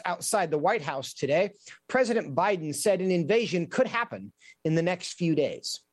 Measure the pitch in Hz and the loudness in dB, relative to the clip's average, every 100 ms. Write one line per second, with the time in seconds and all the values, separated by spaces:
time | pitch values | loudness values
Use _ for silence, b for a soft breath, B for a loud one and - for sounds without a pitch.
0 | 180 175 - 214 170 151 160 226 151 139 | -6 -4 -2 0 2 2 2 0 -2 -6
1 | 127 - 131 151 196 B B B - 254 | -8 -6 0 2 2 B B B -2 2
2 | 247 233 151 139 190 190 156 143 214 185 | 2 0 -2 0 2 0 -2 0 2 2
3 | 185 180 156 220 208 175 165 - 254 233 | 2 2 2 2 2 -2 -2 0 0 0
4 | 233 101 101 - B B 156 160 170 185 | -4 -6 -12 -18 B B 0 2 2 -2
5 | - - 170 151 131 - - - - | -6 -2 0 2 0 -2 -10 -12 -14